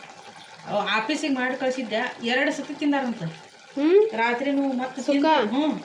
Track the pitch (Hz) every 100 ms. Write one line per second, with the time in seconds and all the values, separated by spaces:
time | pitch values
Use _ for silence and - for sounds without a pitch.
0 | - - - - - - - 202 196 214
1 | 294 302 311 254 247 254 262 262 220 214
2 | 254 - 233 254 294 277 - 285 294 277
3 | 247 220 165 - - - - 277 302 392
4 | 440 226 226 240 277 277 277 247 254 269
5 | 254 285 311 302 208 254 302 214